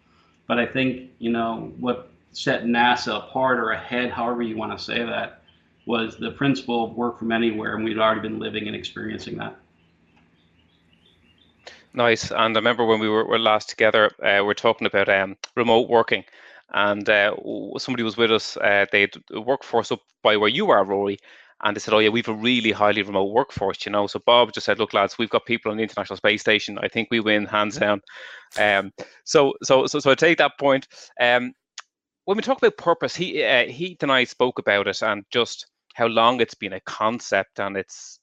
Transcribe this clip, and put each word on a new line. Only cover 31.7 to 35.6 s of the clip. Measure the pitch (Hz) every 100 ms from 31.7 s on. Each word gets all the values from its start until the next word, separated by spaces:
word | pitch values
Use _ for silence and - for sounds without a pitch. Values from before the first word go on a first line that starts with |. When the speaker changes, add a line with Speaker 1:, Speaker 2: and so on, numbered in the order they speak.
| - - _ _ _ -
Speaker 2:
when | 202
we |
talk | 220 262
about | 226 -
purpose, | - 170 131 -
he, | 180 131
uh, | 117 127 120
Heath | 123 180 170
and | 147
I | 131
spoke | 123 - 127 -
about | - 101 101
it | 95
and | 110 104 101
just | 123 117 -